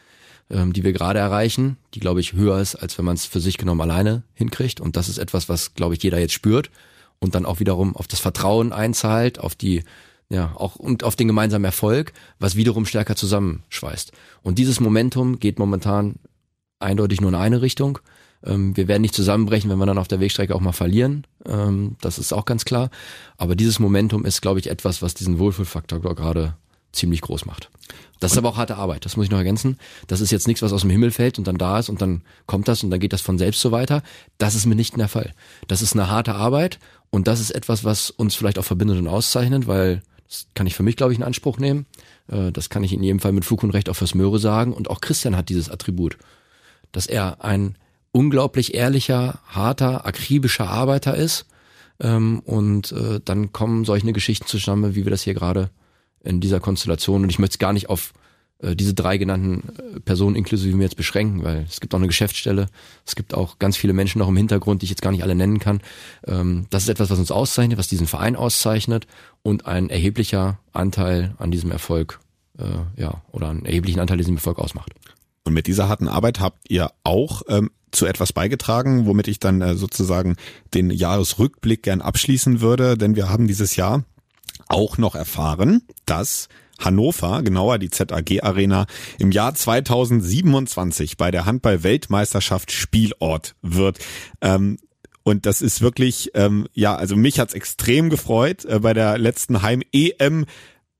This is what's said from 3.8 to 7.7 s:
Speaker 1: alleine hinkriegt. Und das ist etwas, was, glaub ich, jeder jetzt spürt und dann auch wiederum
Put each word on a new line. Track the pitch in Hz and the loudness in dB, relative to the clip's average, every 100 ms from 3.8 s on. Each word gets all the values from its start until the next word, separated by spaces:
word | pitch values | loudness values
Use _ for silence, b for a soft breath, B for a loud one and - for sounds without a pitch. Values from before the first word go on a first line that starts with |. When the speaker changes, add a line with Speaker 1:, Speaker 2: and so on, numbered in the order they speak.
Speaker 1:
alleine | 82 85 104 113 - | 0 0 0 -2 -6
hinkriegt. | - 113 - 127 - | -4 -4 -2 -4 -4
Und | - 85 | -4 -4
das | 90 | -4
ist | 98 | -6
etwas, | - 92 - | -4 -4 -2
was, | 87 - | -4 -4
glaub | - 85 | -4 -2
ich, | 85 | 0
jeder | 95 87 | 0 0
jetzt | 85 | 0
spürt | - 107 113 147 b b b b _ | 0 2 2 0 b b b b _
und | 92 | -2
dann | 90 87 | 0 -2
auch | 90 | 0
wiederum | 101 | 0